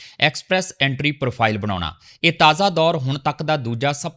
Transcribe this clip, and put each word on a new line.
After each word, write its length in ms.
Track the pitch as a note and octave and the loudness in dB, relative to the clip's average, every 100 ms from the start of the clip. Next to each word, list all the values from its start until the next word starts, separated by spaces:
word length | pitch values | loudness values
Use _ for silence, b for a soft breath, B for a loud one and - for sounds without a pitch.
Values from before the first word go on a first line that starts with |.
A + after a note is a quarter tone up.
| B B | B B
ਐਕਸਪ੍ਰੈਸ 520 | D3+ - - F#3 F3+ - | -2 -2 -2 -2 -2 -2
ਐਂਟਰੀ 320 | C#3 C3 C#3+ | -2 0 -4
ਪ੍ਰੋਫਾਈਲ 460 | C#3+ B2+ - A2+ G#2+ | -2 -4 0 0 0
ਬਣਾਉਣਾ। 260 | G#2 F#2 D#2+ - B B | -2 -4 -6 -10 B B
ਇਹ 80 | E3 | 0
ਤਾਜ਼ਾ 360 | E3 D#3 D#3 G3 | 4 4 4 2
ਦੌਰ 280 | E3 D#3+ E3+ | 2 0 0
ਹੁਣ 220 | C3 C#3+ | -2 -4
ਤੱਕ 240 | D3+ - | -4 -4
ਦਾ 140 | D#3 D3+ | -2 -2
ਦੂਜਾ 340 | A#2 A2+ C#3 | -2 -2 -2
ਸਭ 200 | C#3+ E3+ | -4 -8